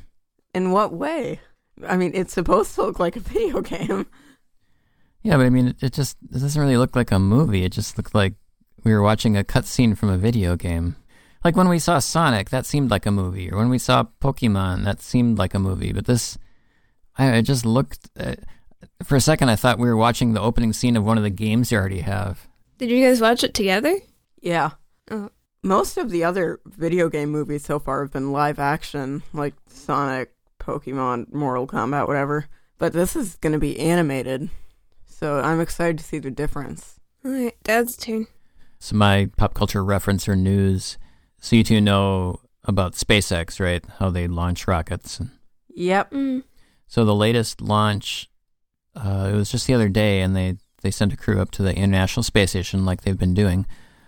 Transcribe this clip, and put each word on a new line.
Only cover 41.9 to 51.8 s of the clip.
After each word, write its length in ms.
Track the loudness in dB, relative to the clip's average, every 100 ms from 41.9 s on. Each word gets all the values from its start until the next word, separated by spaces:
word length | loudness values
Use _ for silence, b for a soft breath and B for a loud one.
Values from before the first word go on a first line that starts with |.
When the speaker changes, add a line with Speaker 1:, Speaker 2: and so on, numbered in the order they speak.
| 4 2 0 -2 -6 _ _
Speaker 2:
about 280 | -4 0 0
SpaceX, 640 | -2 2 2 4 -2 -4 -2
right? 260 | -2 -2 -4 -4
How 120 | -2
they 180 | -2 -2
launch 400 | -2 -2 -2 0
rockets. 500 | -2 -2 -8 -10 -12
And 120 | -12 -12 _ _ _
Speaker 1:
Yep. 380 | -6 0 0 0
Speaker 3:
Mm. 320 | -4 -2 -4 -6 _ _ _ _
Speaker 2:
So 180 | 0
the 100 | 2
latest 460 | 4 4 2 0 -4
launch, 720 | 0 2 2 0 -6 -10 -12 _ _ _ _ _ _
uh, 360 | -10 -4 -2 0
it 60 | 0
was 140 | 0
just 160 | -2 2
the 80 |
other 160 | 2 4
day, 320 | 4 2 2
and 120 | 2
they, 220 | 2 0 -4 _ _
they 100 | -4
sent 220 | 0 0
a 40 | 0
crew 240 | 0 0
up 100 | 0
to 120 | 0
the 140 | 0
International 460 | 2